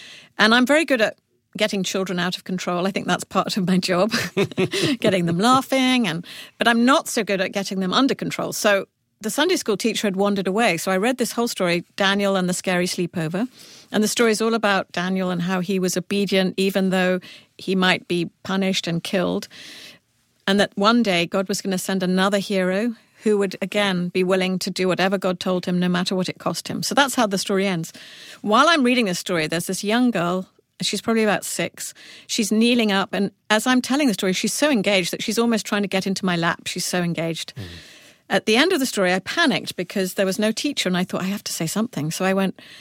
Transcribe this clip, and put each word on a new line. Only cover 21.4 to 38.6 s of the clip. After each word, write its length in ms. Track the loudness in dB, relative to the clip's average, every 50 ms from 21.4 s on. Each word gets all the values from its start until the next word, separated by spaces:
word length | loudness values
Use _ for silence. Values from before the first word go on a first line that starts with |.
| -2 -2
was 120 | -4 -4
gonna 160 | -2 -2 -4 -2
send 240 | -2 -2 -2 0
another 380 | 0 0 2 2 2 2 2 0
hero 560 | 0 0 0 0 0 0 0 0 -2 -2 -4 -6 _ _ _ -4 0
who 140 | 2 2 2
would, 180 | 2 -2 -2 -6
again, 460 | -6 -4 -2 0 0 0 0 -2 -2 -2
be 140 | 0 0 2
willing 340 | 2 2 2 2 0 -2 -2
to 100 | -4 -4
do 160 | -4 -2 0 0
whatever 300 | 2 2 2 0 0 0
God 220 | 0 -2 -2 -2
told 240 | -2 -2 -2 -2 -2
him, 120 | -2 0 0
no 100 | 0 0
matter 260 | 0 0 0 -2 -2
what 140 | -2 -2 -4
it 100 | -6 -6
cost 300 | -6 -6 -6 -6 -6 -8
him. 120 | -8 -6
So 140 | -6 -2 2
that's 200 | 2 2 2 2
how 120 | 0 0 0
the 100 | 0 -2
story 300 | -2 -2 0 0 0 0
ends. 240 | -2 -2 -4 -8 -12 -18 -20 -20 -20 -20 -20 -20 -18 -8
While 280 | -2 2 4 6 6 6
I'm 140 | 6 4 4
reading 220 | 4 4 2 2
this 140 | 0 -2 -4
story, 280 | -4 -2 -2 0 0 0
there's 200 | -2 -2 -2 -4
this 160 | -6 -4 -2
young 280 | 0 2 2 2 2
girl. 360 | 2 2 0 0 -2 -2 -4 -8 _ _ _ _ _ -8
She's 200 | -6 -4 -4 -4
probably 220 | -2 0 0 2 2
about 200 | 2 0 0 -2
six. 500 | -6 -6 -4 -6 -6 -6 -10 -12 -14 -14 -16 -20 -20 -20 -20 -10 -6
She's 260 | -2 -2 0 2 2
kneeling 400 | 4 4 4 4 2 2 2 2
up. 160 | 0 0 -2 -2
And 180 | -2 -2 -2 -4 _ _ 0
as 180 | 0 2 4 4
I'm 140 | 2 2
telling 260 | 2 2 0 2 2 2
the 60 | 2
story, 180 | 2 0 0
she's 220 | 0 0 -2 -2 0
so 180 | 0 2 2
engaged 400 | 2 2 2 2 2 2 2 0
that 100 | -4 -4
she's 160 | -4 -2 0 0
almost 280 | 2 2 2 0 0
trying 160 | -2 -2 -2
to 80 | -2 0
get 180 | -2 -2 -2 -2
into 180 | -2 -2 -2
my 120 | 0 0 0
lap. 240 | 0 0 -2 -2 -6 -8
She's 180 | -8 -6 -6
so 180 | -4 -2 -2 -2
engaged. 480 | -2 -2 -2 -4 -4 -4 -6 -8 -10 -12 -12
Mm. 60 | -12 -12 -14 -16 -18 -20 -20 -20 -20 -20 -20 _ _ -2
At 140 | -2 0 2
the 100 | 2 2
end 160 | 4